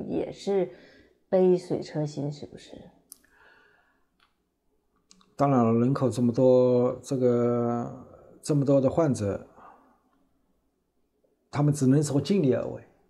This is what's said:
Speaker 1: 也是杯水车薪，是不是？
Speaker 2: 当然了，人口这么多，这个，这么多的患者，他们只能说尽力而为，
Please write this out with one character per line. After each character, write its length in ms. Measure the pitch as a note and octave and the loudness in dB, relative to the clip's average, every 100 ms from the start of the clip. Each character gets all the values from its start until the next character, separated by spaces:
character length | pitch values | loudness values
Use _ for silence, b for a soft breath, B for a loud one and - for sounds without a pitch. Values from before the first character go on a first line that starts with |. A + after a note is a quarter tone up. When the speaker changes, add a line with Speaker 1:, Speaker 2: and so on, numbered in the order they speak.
| - | -6
Speaker 1:
也 240 | E3 - | -6 -6
是 380 | - G3 G3 F3+ B B B B _ _ | -8 -4 -2 -2 B B B B _ _
杯 240 | F#3+ F#3 F3 | 2 4 2
水 240 | - D3 | -2 -8
车 240 | - D3+ D3+ | -6 -6 -6
薪， 260 | D3 D3 | -6 -8
是 140 | D3 - | -10 -16
不 100 | - | -20
是？ 220 | - - - _ _ - b b b b b b b b b _ _ _ _ _ _ _ _ _ _ _ _ - | -20 -20 -20 _ _ -20 b b b b b b b b b _ _ _ _ _ _ _ _ _ _ _ _ -2
Speaker 2:
当 140 | C#3 | 0
然 160 | B2+ A2+ | 2 2
了， 140 | A#2 | 2
人 120 | B2 | 0
口 160 | C#3 B2 | 0 -2
这 140 | A2 | 0
么 100 | A#2+ | 0
多， 640 | A#2 B2+ B2+ B2 B2 B2 B2+ | 4 4 6 4 2 0 -4
这 160 | - C3 | -6 -2
个， 880 | B2 A#2+ A#2+ A#2+ A#2+ A#2+ C3+ B2+ - - - - | 0 2 0 -2 -2 -4 -8 -14 -20 -20 -20 -14
这 100 | - | -4
么 100 | D3 | -2
多 160 | C3+ C#3 | 2 2
的 80 | B2+ | 2
患 240 | F3 D#3 | 0 0
者， 320 | G#2+ G2+ - - - B B B B _ _ _ _ _ _ _ _ _ _ _ _ _ _ _ | 0 -2 -6 -12 -20 B B B B _ _ _ _ _ _ _ _ _ _ _ _ _ _ _
他 140 | C#3+ | -2
们 100 | D3 | 0
只 140 | - C3 | 2 2
能 160 | D3 | 2
说 180 | D3 C#3 | 2 -2
尽 220 | C#3+ G3 | 0 0
力 100 | C3+ | 2
而 100 | A2+ - | 0 -4
为， 160 | A#2+ - _ | -10 -16 _